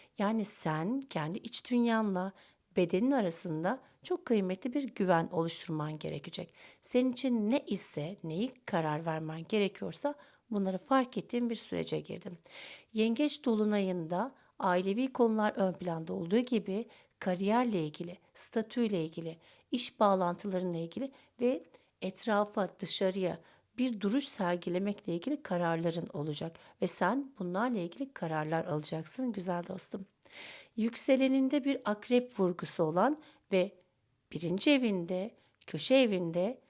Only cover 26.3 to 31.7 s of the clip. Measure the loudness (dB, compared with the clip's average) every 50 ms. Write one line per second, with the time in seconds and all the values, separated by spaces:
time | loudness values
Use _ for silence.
26.3 | -4 -4 -6 -8 -8 -14 -20 -20 -6 _ 0 0 2 4 2 2 2 0 -2 -6
27.3 | -8 -8 -6 -4 -2 0 0 0 0 -2 -4 -4 -6 -8 -10 -10 -6 -6 -4 -2
28.3 | -2 -2 -2 0 -2 -2 0 -2 -4 -4 -2 -4 -6 -6 -4 -6 -4 -4 -4 -4
29.3 | -4 -4 -4 -4 -4 -4 -4 -6 -8 -8 -6 -8 -8 -10 -10 -14 _ _ -20 -20
30.3 | -18 -18 -16 -16 -18 -18 -20 -10 _ -2 -2 0 0 0 4 4 6 6 6 4
31.3 | 4 4 4 4 2 2 2 0